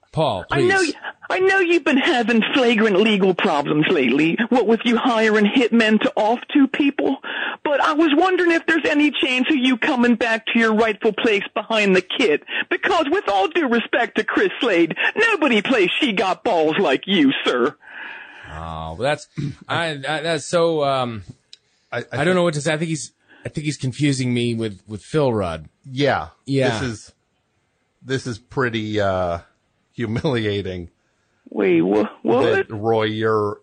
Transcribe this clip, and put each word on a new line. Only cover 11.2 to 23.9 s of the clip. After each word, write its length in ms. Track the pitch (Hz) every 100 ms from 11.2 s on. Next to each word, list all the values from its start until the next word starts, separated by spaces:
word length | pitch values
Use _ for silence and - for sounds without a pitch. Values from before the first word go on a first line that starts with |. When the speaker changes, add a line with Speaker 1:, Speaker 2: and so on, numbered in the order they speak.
| 233 202 -
Speaker 2:
behind 420 | 226 202 220 202 185
the 60 |
kit, 400 | - - 208 147 - - -
because 380 | 370 - 359 285
with 140 | 381 -
all 220 | 392 381
due 200 | 349 277
respect 500 | 233 - 285 226 -
to 60 |
Chris 260 | 214 - 190 -
Slade, 340 | 247 175 165 175 - 381
nobody 460 | 453 392 285 214
plays 260 | 190 240 180 -
She 140 | 277
Got 320 | 196 190 170
Balls 320 | 247 175 156 156
like 260 | 165 139 -
you, 260 | 196 135 131 -
sir. 280 | 127 131 - - - - - - - -
Speaker 1:
Oh, 20 |
well, 440 | 76 82 80 80 82
that's, 320 | 131 151 - - 143
<clears throat> 200 | - -
I, 240 | 156 165
I, 20 | 143 135 156
that's 240 | 160 156
so, 400 | - 175 170 160
um, 380 | 139 135 123 110 - - _ - _ _ _
Speaker 3:
I, 100 | 120
I 0 |
Speaker 1:
I 160 | - 120
don't 80 | 160
Speaker 3:
think 80 |
Speaker 1:
know 80 | 185
what 120 | 175
to 60 | 147
say. 140 | 143
I 20 | 156
think 140 | 165
he's, 220 | 151 - _ _ _ -
I 20 |
think 160 | -
he's 140 | 151 135
confusing 560 | 131